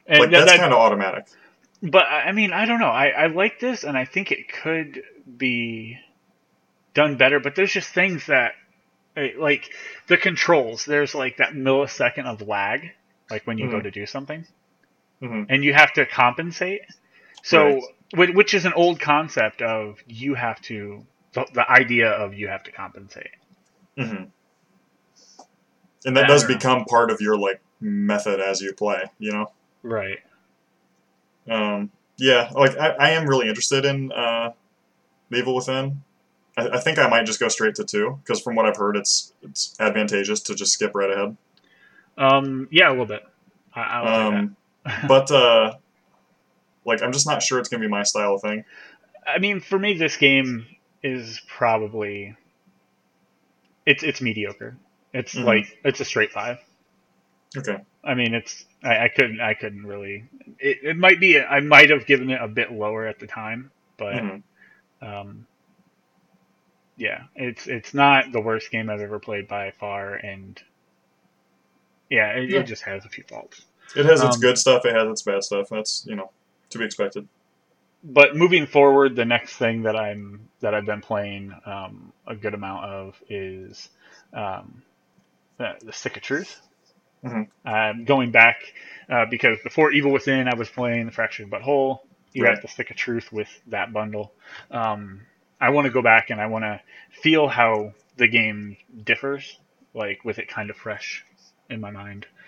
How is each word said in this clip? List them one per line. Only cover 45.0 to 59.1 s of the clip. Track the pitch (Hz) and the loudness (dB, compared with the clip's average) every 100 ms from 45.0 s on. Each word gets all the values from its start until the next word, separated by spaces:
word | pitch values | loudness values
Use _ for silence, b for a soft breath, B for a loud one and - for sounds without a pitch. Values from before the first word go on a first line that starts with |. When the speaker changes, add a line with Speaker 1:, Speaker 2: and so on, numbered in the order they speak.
| 139 | 6
Speaker 1:
<laughs> | |
Speaker 2:
but, | 135 135 | 6 6
uh, | 139 120 113 110 - _ _ _ _ _ _ _ _ _ _ - | 6 8 6 4 -2 _ _ _ _ _ _ _ _ _ _ -2
like, | 110 | -2
I'm | 123 | 0
just | 139 147 | -2 0
not | 143 | 0
sure | - 127 | 0 -2
it's | 117 | -2
gonna | 117 | -4
be | 107 | -4
my | 101 | -2
style | 104 107 104 98 | -2 -2 0 0
of | |
thing. | 104 107 - B B B B - - | -4 -6 -10 B B B B -12 -4
Speaker 1:
I | 170 | -2
mean, | 202 196 | -2 -4
for | - 190 | -2 -2
me, | 208 175 | 0 0
this | 160 - | -2 2
game | 143 135 131 117 113 _ _ _ | 4 4 0 -6 -10 _ _ _
is | 139 127 113 113 - | -8 -8 -10 -18 -14
probably, | - 120 110 107 110 104 101 101 110 _ _ _ _ _ _ _ _ _ _ _ _ _ _ - | -2 0 0 -2 -6 -8 -8 -14 -18 _ _ _ _ _ _ _ _ _ _ _ _ _ _ 0
it's, | 139 | 0
it's | 156 - | 0 -4
mediocre. | 123 107 101 101 113 123 _ _ _ | -4 -6 -8 -10 -16 -18 _ _ _
It's | 131 120 131 | -10 -8 -2
Speaker 2:
Mm-hmm. | 117 | 2
Speaker 1:
like, | 110 104 - | 2 0 -6
it's | 139 135 | -4 -4
a | 139 | -4
straight | 120 107 | -2 -2
five. | 101 113 123 _ _ _ _ _ _ _ _ _ 139 | -4 -8 -10 _ _ _ _ _ _ _ _ _ -10
Speaker 2:
Okay. | - 98 - _ | -8 -8 -10 _
Speaker 1:
I | - | -6
mean, | 127 117 | -2 0
it's, | 117 - - - _ | -2 -6 -18 -20 _
I, | 131 113 | -2 2
I | |
couldn't, | 117 | 0